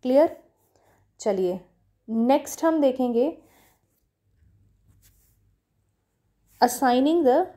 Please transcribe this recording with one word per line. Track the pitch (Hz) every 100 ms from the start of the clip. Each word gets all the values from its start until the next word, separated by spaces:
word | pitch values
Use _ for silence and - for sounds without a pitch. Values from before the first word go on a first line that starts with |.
| 254
क्लियर? | 262 330 - _ _ _ _ _ _ _ _
चलिए | - 196 185 185 - _ _ _ -
नेक्स्ट | 226 233 285 285 - 330
हम | 320
देखेंगे | 285 254 254 233 269 - _ _ _ _ _ _ _ _ _ _ _ _ _ _ _ _ _ _ _ _ _ _ _ _ _ _ _ _ _ _ _ _
assigning | 247 247 262 247 277 339
the | 285 269 370